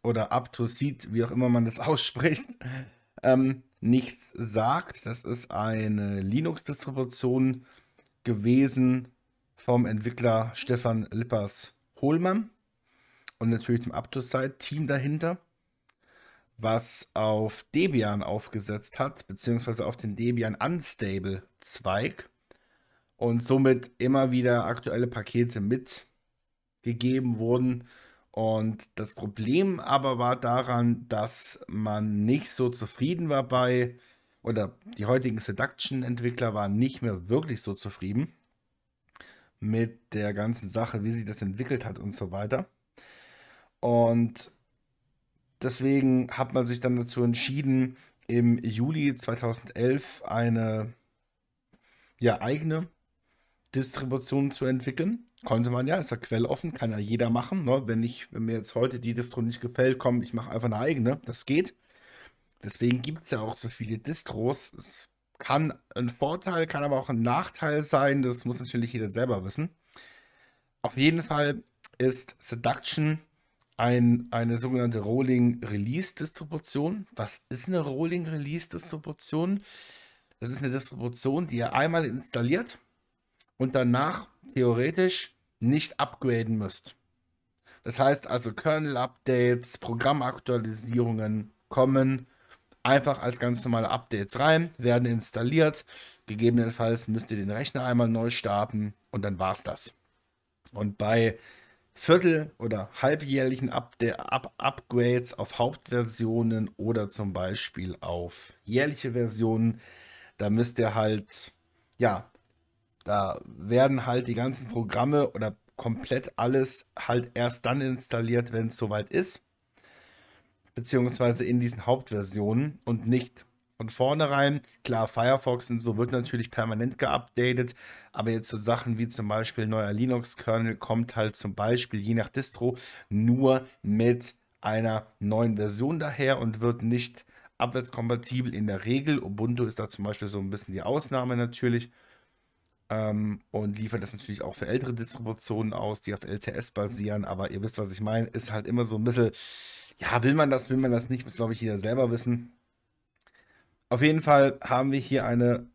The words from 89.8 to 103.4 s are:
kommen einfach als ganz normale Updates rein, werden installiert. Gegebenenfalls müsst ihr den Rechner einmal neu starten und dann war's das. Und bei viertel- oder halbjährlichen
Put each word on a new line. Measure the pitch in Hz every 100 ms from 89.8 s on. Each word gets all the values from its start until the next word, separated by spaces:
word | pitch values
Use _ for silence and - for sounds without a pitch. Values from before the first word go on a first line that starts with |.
| - 117 135 147 123 - - 120 110 110 117 120 120 110 107 107 104 _ _
kommen | - 131 135 131 131 127 _ _ - _ _
einfach | - 139 131 135
als | 123 123
ganz | 123 120 123
normale | 117 113
Updates | 120 - 107 98 120
rein, | 147 160 170 -
werden | 123 120 123
installiert. | 117 - - 120 160 156 147 - - - - -
Gegebenenfalls | 107 117 120 117 120 113 117 113
müsst | 110 -
ihr | 107
den | 98
Rechner | 107 143 135
einmal | 127 120 117
neu | 113 117
starten | 117 104 101 107 107 104 - _
und | 104
dann | 101 92
war's | 95 98
das. | - - - - _ _ _ _ _ _ _
Und | 110 104 101
bei | 107 113 113 110 - - - _ _
viertel- | - - 175 180 160 151 -
oder | 113 107 95 -
halbjährlichen | 135 151 143 135